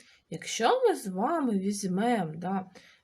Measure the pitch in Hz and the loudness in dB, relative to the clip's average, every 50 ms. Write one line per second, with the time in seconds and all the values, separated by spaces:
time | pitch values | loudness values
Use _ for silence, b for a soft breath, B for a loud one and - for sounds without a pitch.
0 | b b b b b _ 170 165 - - - - 220 262 453 508 523 453 349 269 | b b b b b _ -12 -12 -10 -8 -6 2 4 4 4 6 4 2 2 2
1 | 247 208 185 180 202 269 339 330 285 247 214 190 185 202 208 202 - 190 180 185 | -2 -6 -4 -2 0 0 0 0 0 2 0 0 0 0 -4 -2 -2 -2 0 2
2 | 214 240 247 220 180 160 156 160 170 180 190 196 190 - B B B B B B | 2 2 2 2 0 -2 -6 -8 -6 -4 -4 -4 -4 -6 B B B B B B